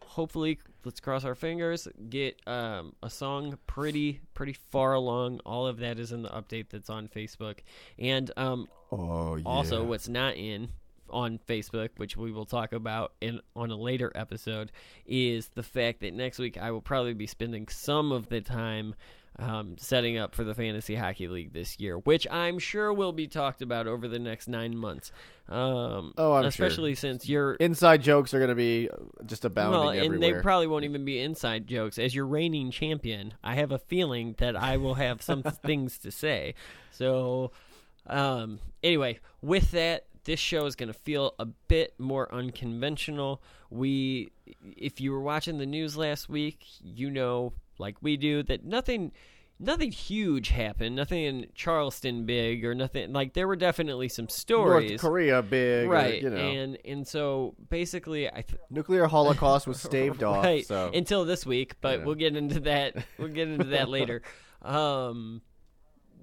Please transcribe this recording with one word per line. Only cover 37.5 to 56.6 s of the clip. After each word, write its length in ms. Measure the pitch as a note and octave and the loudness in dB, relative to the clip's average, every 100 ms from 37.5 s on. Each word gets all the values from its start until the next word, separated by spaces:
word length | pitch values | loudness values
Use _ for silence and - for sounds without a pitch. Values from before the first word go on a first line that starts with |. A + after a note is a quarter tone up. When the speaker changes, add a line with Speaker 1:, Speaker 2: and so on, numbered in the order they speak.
| - - - - _ - | -8 -20 -20 -20 _ -6
Speaker 1:
um, 540 | C#3 C#3 B2+ A2+ G#2 - - | 0 0 0 -4 -8 -10 0
anyway, 380 | E3+ E3 C3 A2 - - | 2 4 2 -4 -12 -8
with 280 | C#3+ F#3+ - | 0 4 4
that, 340 | E3+ E3 E3+ - - | 4 0 0 -6 -12
this 160 | - D#3 | -4 -2
show 260 | - E3 D3 | 0 0 -2
is 80 | - | -4
gonna 160 | A#2+ | -8
feel 420 | G#2+ - D3 C#3 - | -8 -4 0 0 -2
a 80 | A#2 | -8
bit 480 | - - E3 - - | -2 2 4 2 -4
more 340 | C3 C3+ B2+ | -4 -2 -2
unconventional. 1120 | B2 B2 - B2 A#2 C#3 D3+ - D3 C#3 C#3 - - - | -4 -6 -6 -8 -4 -4 -4 -4 -4 -4 -6 -10 -20 -12
We, 600 | A2+ C3+ C3+ C3 C3 - - - - G2 - | -2 0 0 0 -2 -6 -14 -20 -20 -20 -10
if 240 | C#3 - | -8 -4
you 120 | C3+ | -4
were 80 | C3+ | -2
watching 380 | C#3 D3+ D#3+ D#3 | -2 -2 -4 -4
the 80 | C#3 | -4
news 300 | D3+ D#3 D3 | -4 -4 -2
last 320 | D#3 D3+ - | -2 -4 -4
week, 360 | D3 D3+ - - - | -4 -4 -6 -16 -20
you 280 | - A2+ C#3 | -16 -8 -4
know, 420 | C#3 B2 B2 B2 - - - | 0 0 0 -2 -6 -14 -10
like 180 | G2 G#2 | -10 -4
we 140 | D3+ C#3+ | 0 2
do, 240 | D3 D3 | 2 0
that 200 | B2+ B2 | 0 -2
nothing, 480 | C3 A3+ B3+ A#3 E3+ - - - _ - | -2 -2 0 0 -4 -8 -20 -20 _ -6
nothing 320 | G3 E4 D4 | -2 0 0
huge 560 | - - G#3 G3+ C#3 A2+ | -4 -4 0 2 2 2
happened. 460 | - G#2+ - A2+ B2+ | 2 2 0 -2 0
Nothing 260 | C#3+ F3 | 0 0
in 220 | D3+ C3 - | 0 -4 -8
Charleston 720 | - - E3 C#3+ - C3+ A#2+ A2+ | -6 0 2 2 -2 -4 -2 0
big 380 | A#2+ A#2 A#2 A#2 | 2 2 0 -2
or 80 | |
nothing. 380 | B2 C3 C#3+ F#2 | -2 -2 -4 -2
Like, 180 | C#3 C3+ | -2 0
there 160 | - F#3+ | 0 0
were 80 | F#3+ | 2
definitely 520 | F3 E3 D#3 B2+ C3 | 2 2 -2 -2 -4
some 180 | - A2+ | -4 -6
stories. 640 | - - A3+ F#3+ E3+ G#2+ | -6 2 6 8 8 6
Speaker 2:
North 100 | G#2+ | 2
Korea 420 | E3 F3 D#3 B2+ | 2 4 6 6
big, 440 | G#2 B2+ B2 A#2+ A#2+ | 4 4 4 4 6
or, 40 | |
Speaker 1:
Right. 320 | E3 B2+ A2 | 6 4 2
Speaker 2:
you 60 | C3+ | 0
know. 60 | G#2+ | 0
Speaker 1:
And, 420 | C#3+ C3+ | 0 -2